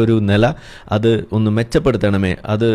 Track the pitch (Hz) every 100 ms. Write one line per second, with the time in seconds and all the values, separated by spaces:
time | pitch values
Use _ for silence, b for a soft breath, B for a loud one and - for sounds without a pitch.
0 | 113 113 101 101 117 165 B B B 107
1 | 113 113 - 107 107 107 117 160 151 113
2 | 101 98 95 - - 107 113